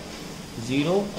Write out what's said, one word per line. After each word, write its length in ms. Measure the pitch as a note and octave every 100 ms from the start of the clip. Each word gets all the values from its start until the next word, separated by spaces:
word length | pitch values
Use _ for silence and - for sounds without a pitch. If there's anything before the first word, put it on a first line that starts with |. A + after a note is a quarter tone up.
| - - - - - - A#2
zero 300 | C3+ D#3+ G3 G3+